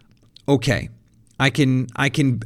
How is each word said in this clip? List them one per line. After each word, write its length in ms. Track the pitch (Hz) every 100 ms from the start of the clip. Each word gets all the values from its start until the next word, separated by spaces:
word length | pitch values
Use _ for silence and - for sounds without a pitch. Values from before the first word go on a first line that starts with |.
| _ _ _ - -
okay, 420 | 139 - 98 - - _ _ _ -
I 120 | 135
can, 360 | 151 131 127 123 -
I 140 | 139
can, 320 | 156 139 120